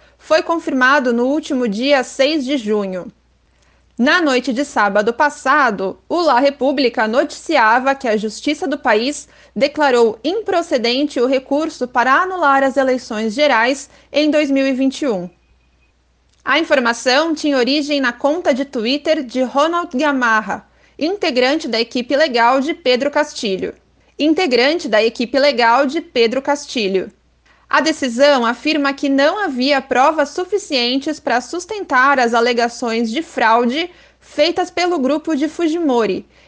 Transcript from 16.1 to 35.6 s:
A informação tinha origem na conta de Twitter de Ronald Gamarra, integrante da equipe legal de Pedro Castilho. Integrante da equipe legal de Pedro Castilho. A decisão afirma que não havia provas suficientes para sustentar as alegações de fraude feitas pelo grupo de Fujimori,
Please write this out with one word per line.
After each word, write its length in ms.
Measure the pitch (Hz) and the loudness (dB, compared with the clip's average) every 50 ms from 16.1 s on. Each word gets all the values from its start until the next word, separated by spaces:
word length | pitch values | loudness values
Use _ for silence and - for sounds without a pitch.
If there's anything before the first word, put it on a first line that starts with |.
| _ _ _ _ _ _ - | _ _ _ _ _ _ -4
A 160 | 247 269 311 | 0 0 0
informação 760 | 330 - 302 254 240 233 233 - - 254 247 285 320 330 302 | 0 2 0 0 2 0 -2 -2 0 0 2 2 2 0 -2
tinha 240 | - - 294 277 254 | -2 -2 0 0 0
origem 420 | 240 254 285 311 277 294 294 277 | 2 0 0 0 0 -2 -2 -2
na 120 | 269 247 | -2 -2
conta 420 | 247 - - 277 311 359 349 339 269 | -2 -2 -2 0 0 0 0 0 0
de 100 | 240 277 | 0 -2
Twitter 600 | 277 - - 208 240 277 285 - 330 311 320 262 | -4 -4 -4 -2 -2 -2 0 0 0 0 0 -2
de 180 | 226 - 262 | -4 -4 -4
Ronald 480 | 254 233 - 277 302 330 349 339 349 349 - 247 | -2 0 0 0 0 0 0 -2 -4 -4 -4 -2
Gamarra, 640 | 311 294 277 262 247 226 220 214 220 202 202 202 - _ _ _ _ _ _ | 0 0 0 0 0 0 0 0 0 -4 -8 -10 -12 _ _ _ _ _ _
integrante 720 | - 277 339 403 403 370 320 233 247 247 262 294 320 311 | -6 -4 -4 -4 -2 -4 -2 0 0 2 2 0 -2 -2
da 140 | 247 226 226 | -4 -4 -4
equipe 340 | 233 226 - 247 240 - 285 | -4 -4 -4 -6 -4 -2 0
legal 460 | 277 - - 233 233 233 240 262 277 | 0 0 2 2 2 2 4 2 2
de 140 | 254 320 339 | 0 -2 -4
Pedro 360 | - - 254 247 226 277 285 | -2 0 0 0 0 0 0
Castilho. 640 | 285 294 302 294 - - - 202 190 180 185 - - _ _ _ _ _ _ _ _ | 0 0 -2 -2 -4 -6 -4 -4 -4 -4 -4 -6 -8 _ _ _ _ _ _ _ _
Integrante 720 | - 277 320 302 359 370 262 247 240 247 285 330 349 330 240 | -2 0 0 2 2 0 2 2 2 2 2 0 -2 -2 0
da 140 | 208 214 | 2 2
equipe 360 | 220 226 220 - 240 - - 269 | 2 2 0 -2 -4 -2 0 2
legal 480 | 277 294 247 226 233 226 233 262 294 | 2 2 2 4 4 4 4 4 2
de 140 | 254 294 330 | 0 -2 -4
Pedro 400 | 320 - - 247 233 220 247 269 | -6 -2 0 2 2 2 0 -2
Castilho. 680 | 269 294 285 285 - - - 254 208 190 190 185 - - - _ _ _ _ _ _ _ _ _ _ - | -2 -2 -2 -2 -4 -6 -4 -4 -2 0 -2 -2 -4 -6 -12 _ _ _ _ _ _ _ _ _ _ -2
A 120 | - 302 | 0 0
decisão 640 | 285 320 302 - 285 247 226 240 277 294 285 247 233 | 2 0 -2 -2 -4 -4 0 4 4 4 4 4 2
afirma 480 | 233 240 - - 302 320 294 277 277 277 | 0 -2 -2 -2 -2 0 0 0 -2 -2
que 160 | 277 294 277 | -2 -2 0
não 280 | 277 269 277 311 381 427 | 2 2 2 2 2 0
havia 420 | 403 330 262 240 254 285 285 269 | -2 -4 -2 -2 0 0 0 0
provas 480 | - - - 240 269 311 311 320 277 277 | 0 0 2 2 2 2 2 0 -2 -2
suficientes 880 | - 349 359 370 427 370 - - 294 247 240 240 254 277 269 311 302 - | -4 -6 -4 -2 -4 -4 -4 -2 -2 -2 0 0 -2 -2 -2 -4 -6 -4
para 220 | - 277 233 247 | -4 -2 -2 -2
sustentar 760 | 247 - 330 359 - - 440 403 339 - 285 254 262 277 285 262 | -2 -4 -8 -10 -8 -8 -10 -8 -4 -2 0 2 2 4 2 2
as 140 | 240 233 | 2 2
alegações 800 | 240 233 233 247 240 233 233 240 - - 254 226 226 233 240 220 | 2 0 0 0 0 0 -2 -2 -4 -6 -6 -4 -2 -2 -2 -4
de 120 | 220 320 | -4 -6
fraude 680 | 330 - - - 240 220 226 240 254 233 254 311 359 349 - - - _ _ _ | -8 -6 -2 0 2 2 4 2 2 0 -2 -4 -6 -6 -10 -18 -20 _ _ _
feitas 520 | _ - - 294 302 339 339 381 359 359 | _ -6 -2 0 0 0 0 -2 -4 -4
pelo 280 | - 349 359 349 349 302 | -2 -2 -2 0 0 0
grupo 380 | 247 262 294 302 - 320 320 | 0 0 0 -2 -2 -4 -2
de 120 | 262 311 302 | -2 -2 -4
Fujimori, 800 | - - | -2 -2